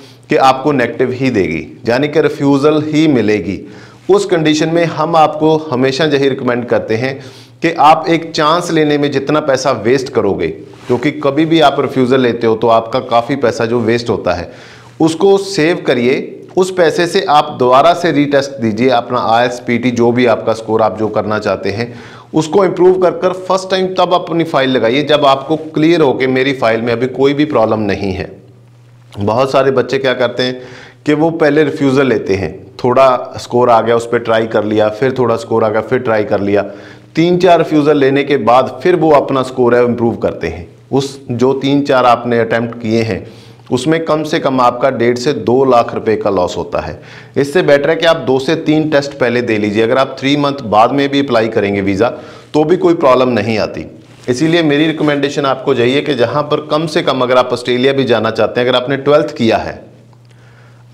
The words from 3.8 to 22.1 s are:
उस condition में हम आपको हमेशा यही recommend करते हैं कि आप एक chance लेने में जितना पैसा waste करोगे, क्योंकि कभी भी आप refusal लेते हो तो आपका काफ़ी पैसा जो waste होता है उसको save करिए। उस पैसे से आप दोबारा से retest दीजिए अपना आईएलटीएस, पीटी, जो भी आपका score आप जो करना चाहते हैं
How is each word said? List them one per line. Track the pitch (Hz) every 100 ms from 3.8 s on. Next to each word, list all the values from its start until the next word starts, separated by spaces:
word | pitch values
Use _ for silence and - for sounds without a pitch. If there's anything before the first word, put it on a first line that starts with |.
| - - -
उस | 196 196
condition | 175 156 151 165
में | 165
हम | 170 156 156 165
आपको | 151 - 156 156
हमेशा | 156 123 131 131
यही | 160 139 139
recommend | 123 123 120 113
करते | 110 - 110
हैं | 131 131 - - - -
कि | 165
आप | 165 143 160 190
एक | 165 160
chance | - 151 170 170
लेने | 165 151 147
में | 143
जितना | 135 139 151
पैसा | 147 131 143
waste | 123 104 139 131
करोगे, | - 101 90 82 - - - -
क्योंकि | 123 151
कभी | - 143 139
भी | 160 160
आप | 147 139
refusal | 127 131 123 135
लेते | 123 117 113
हो | 110
तो | 117
आपका | 113 - 131
काफ़ी | 123 117 120 143
पैसा | 117 - 117
जो | 120
waste | 110 120 117
होता | 95 -
है | 87 85 - - - - -
उसको | 160 160 196 196
save | 196 - 151 175 -
करिए। | 127 120 143 - - - -
उस | 185
पैसे | 185 165 151 170
से | 190 180
आप | 147 151 131
दोबारा | 123 127 156
से | 175 175
retest | 143 143 139 135 -
दीजिए | 113 104 131
अपना | 120 120 123
आईएलटीएस, | 95 113 123 123 -
पीटी, | 120 123
जो | 117 117
भी | 120 123
आपका | 107 117
score | 110 - 110
आप | 107 95
जो | 110
करना | 107 101 107
चाहते | 107 95 95
हैं | 98 120 120 -